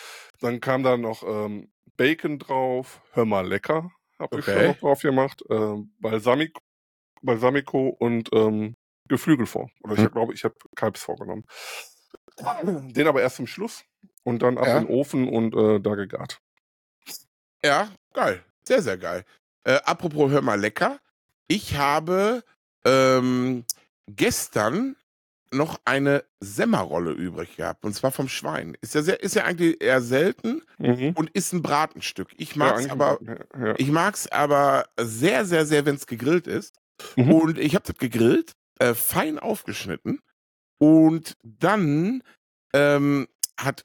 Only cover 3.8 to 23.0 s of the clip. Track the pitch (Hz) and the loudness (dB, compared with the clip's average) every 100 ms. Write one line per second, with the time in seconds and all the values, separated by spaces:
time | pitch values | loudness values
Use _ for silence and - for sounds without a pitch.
3.8 | 175 - _ - - 147 147 196 131 143 | -4 -14 _ -14 -10 -6 0 2 2 2
4.8 | 143 139 151 131 135 - - 110 107 104 | 0 2 2 0 0 -4 -4 -2 0 -4
5.8 | 104 _ 113 110 117 131 160 - - _ | -10 _ -4 -2 2 2 0 -8 -20 _
6.8 | _ _ _ _ 131 113 127 143 139 139 | _ _ _ _ -2 2 2 2 0 -2
7.8 | 131 - 117 117 113 113 107 107 107 - | -2 0 0 -2 0 2 2 2 -4 -8
8.8 | _ _ - 131 - 143 110 - 123 _ | _ _ -2 -2 2 2 2 -4 -8 _
9.8 | 107 104 110 117 117 - 110 - - - | -4 2 2 2 -2 -2 -6 -6 -18 -4
10.8 | 110 - - - 101 95 - - - - | -4 -4 -8 -10 -10 -12 -12 -18 -16 -16
11.8 | - _ _ - _ - - 698 202 160 | -16 _ _ -20 _ -12 -8 -6 -4 -4
12.8 | 135 120 151 135 127 - 123 - 226 - | -4 0 2 2 0 -2 -10 -10 -10 -12
13.8 | - _ _ _ - 120 123 123 127 123 | -20 _ _ _ -6 -2 0 0 2 2
14.8 | 113 120 143 139 127 117 113 113 107 107 | 0 -2 -2 -2 0 0 0 2 2 2
15.8 | 101 101 95 - - - _ _ _ _ | 0 -4 -6 -10 -12 -16 _ _ _ _
16.8 | _ _ - - _ _ _ _ 147 147 | _ _ -18 -18 _ _ _ _ 0 2
17.8 | 208 190 _ - 175 92 - _ - 254 | 0 -8 _ -2 0 -2 -8 _ 0 0
18.8 | 135 92 87 90 - _ _ _ - 131 | 0 -4 -4 -8 -10 _ _ _ 0 0
19.8 | - 170 170 151 139 143 131 104 104 - | 0 -2 -2 2 2 4 2 2 0 0
20.8 | 208 277 _ _ _ _ - 196 - 147 | -2 -2 _ _ _ _ -4 -4 -2 -2
21.8 | 143 151 160 185 208 247 - _ _ _ | 2 0 0 0 0 -2 -6 _ _ _
22.8 | - 131 | 2 4